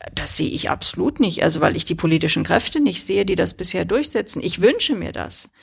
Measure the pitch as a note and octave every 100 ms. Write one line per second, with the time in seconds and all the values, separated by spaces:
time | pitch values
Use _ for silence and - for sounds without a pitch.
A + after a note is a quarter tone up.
0 | - - - - D#3 - - - - -
1 | A3 - A3 E3+ D#3+ D#3+ D3+ D#3 - E3
2 | E3 D#3+ D#3+ E3 D#3 F3+ - D#4+ C#4+ F3
3 | - G3 G3 F3+ E3+ - F#3 F#3 F3 A3
4 | D4 A#3 G3 - E3+ E3+ G3+ A4 - A3+
5 | D#3+ - - - - _